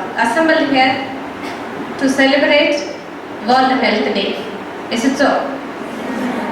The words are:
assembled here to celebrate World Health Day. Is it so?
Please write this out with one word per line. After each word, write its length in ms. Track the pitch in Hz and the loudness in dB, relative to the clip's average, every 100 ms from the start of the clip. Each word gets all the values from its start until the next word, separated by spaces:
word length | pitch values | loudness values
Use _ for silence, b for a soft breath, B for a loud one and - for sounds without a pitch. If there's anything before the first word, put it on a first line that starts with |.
| - - | -4 -2
assembled 420 | 233 320 320 320 - | 0 2 4 4 4
here 180 | 262 262 - - - - - - - - - - - | 4 4 2 -4 -6 -8 -8 -8 -8 -8 -8 -8 -2
to 40 | 269 254 | 2 4
celebrate 580 | 269 277 311 294 311 - - - - - - - 214 | 4 4 4 4 4 0 -4 -8 -12 -12 -12 -6 2
World 240 | 254 254 262 | 4 4 2
Health 220 | 214 214 214 202 | 2 2 0 0
Day. 100 | 190 190 - - - - - | -2 -4 -6 -8 -10 -10 -6
Is 140 | 233 262 | 0 0
it 80 | 277 | 2
so? 80 | 262 - - - - - - - - 226 247 240 226 | 2 2 -2 -6 -8 -10 -10 -8 -6 -4 -2 -2 -4